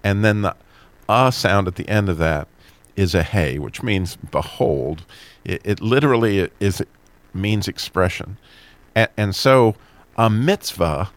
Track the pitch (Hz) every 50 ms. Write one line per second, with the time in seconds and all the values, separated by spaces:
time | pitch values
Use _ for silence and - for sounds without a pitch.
0 | - 101 101 101 107 107 104 104 101 92 - _ _ _ _ - - - _ _
1 | _ - 104 120 131 127 120 - - 101 98 101 95 90 87 - - - 104 107
2 | 104 95 87 78 82 80 80 73 71 _ _ _ - - - _ _ _ _ -
3 | 98 85 98 90 78 - - 101 82 69 64 73 71 - - - - 123 104 95
4 | 92 85 - - - - - 71 - - - - 69 - 76 69 64 71 78 80
5 | - _ - - - - - _ _ - - - - 101 104 - 92 110 123 139
6 | 147 143 127 117 117 110 98 98 87 - _ _ 101 98 90 - - _ _ _
7 | _ _ _ _ _ _ - 92 98 107 110 104 95 101 - - - - _ 92
8 | 92 90 - - - - 101 - _ - - - - - - _ _ _ _ 113
9 | 113 - _ - 107 101 95 - - 135 135 131 120 113 104 - - _ _ -
10 | - _ _ - 113 113 107 110 127 165 202 - - - - - 85 80 76 73
11 | 95 - -